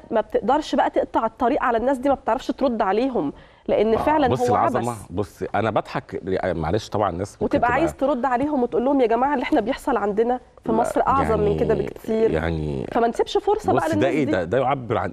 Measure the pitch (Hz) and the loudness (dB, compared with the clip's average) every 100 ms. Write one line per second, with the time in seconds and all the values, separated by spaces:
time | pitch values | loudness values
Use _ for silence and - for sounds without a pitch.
0 | - 226 - - 202 277 302 269 - - | -2 -2 0 -2 2 0 0 0 0 0
1 | - 311 226 - 240 294 262 233 240 269 | -2 -2 -2 0 0 0 0 0 0 0
2 | 277 269 - 233 - - 269 226 208 202 | 0 0 0 -2 -2 -2 0 0 0 0
3 | 269 233 143 - - - - 214 214 220 | 0 0 -4 -6 -14 -12 -2 2 2 2
4 | - 311 269 - 247 240 220 - - 113 | 2 2 2 2 2 2 2 0 -2 -6
5 | - 90 101 - 95 98 110 107 - - | -6 -6 -6 -8 -4 -2 0 0 -2 -6
6 | - 90 87 92 92 82 78 104 - 104 | -8 -8 -4 -2 0 -2 0 -2 -2 -2
7 | 101 85 98 - - 285 240 254 320 - | 0 -2 -6 -4 -2 0 2 2 0 0
8 | 269 285 262 240 285 294 240 185 240 285 | -2 0 0 0 0 0 0 0 2 2
9 | 233 226 269 285 269 302 214 269 - 233 | 2 2 2 0 0 0 0 -2 -2 -2
10 | 202 202 233 247 - - - 220 - - | 0 0 0 -2 -6 -10 -2 0 0 0
11 | - 269 269 220 208 208 - 208 - - | 2 2 2 0 0 0 2 0 -2 -8
12 | - 220 226 80 82 82 78 143 - - | -4 0 2 2 0 -2 -2 -4 -4 0
13 | 233 233 453 403 392 415 - - - - | 0 0 -2 -2 0 0 0 0 0 0
14 | - 139 135 - 85 117 127 139 117 107 | 0 2 0 0 0 0 0 -2 -2 -2
15 | 92 | -2